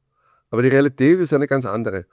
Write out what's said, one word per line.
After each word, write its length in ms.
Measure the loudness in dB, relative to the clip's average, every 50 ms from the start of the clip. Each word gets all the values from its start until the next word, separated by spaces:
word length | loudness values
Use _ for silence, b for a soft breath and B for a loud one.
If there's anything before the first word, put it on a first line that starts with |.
| _ _ _ _ _ _ _ _ _ _
Aber 100 | -4 0
die 80 | 0 2
Realität 500 | 2 2 2 0 0 0 2 2 2 2
ist 140 | 0 0 0
eine 140 | -2 0 0
ganz 180 | -2 -4 -4
andere. 400 | -4 -6 -6 -6 -6 -8 -8 -10 b